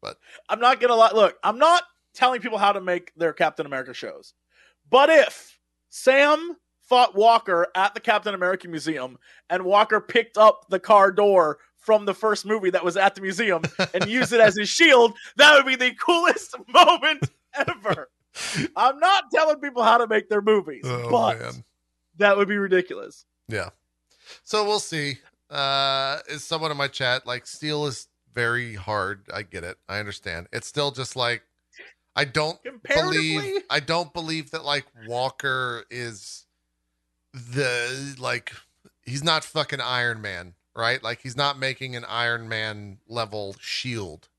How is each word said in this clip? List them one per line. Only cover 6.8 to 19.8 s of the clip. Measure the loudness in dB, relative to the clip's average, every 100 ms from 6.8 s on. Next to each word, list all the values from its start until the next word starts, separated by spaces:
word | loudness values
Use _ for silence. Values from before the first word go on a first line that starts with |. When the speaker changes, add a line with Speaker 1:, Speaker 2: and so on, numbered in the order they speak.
Speaker 2:
fought | _ 2 4
Walker | 4 4 4 2 -2 0
at | 0 -2
the | -2
Captain | -2 -2 -2
America | -4 -2 -4 -8
Museum | -10 -8 -8 -10 -14 _ _ _
and | -4
Walker | 2 4 4 0
picked | 0 -2 -2 6
up | 6 6 _
the | -6
car | 4 6 6
door | 4 4 6 4 -2 _ _
from | 2 2
the | 2
first | -2 -2 -2
movie | -2 -2 0
that | 0
was | -2 2
at | 0
the | 0
museum | -10 -4 -2 -2 -4 -4
Speaker 1:
<laughs> | -4
Speaker 2:
and | -2 -2
used | -2 0
it | 6
as | 6 6
his | -4
shield, | 2 6 6 6 2 -20 6
that | 8 8
would | 4
be | 0
the | -2
coolest | -2 0 2 2 0 -6 -18
<laughs> | 0
moment | 6 6 6 0 -2 -6 _ _
ever. | -6 -6 -4 -6 -6 -8 _ _ -14 -8 -6 -6 0
I'm | 0 2
not | 2 2 0
telling | 0 2 0
people | -4 0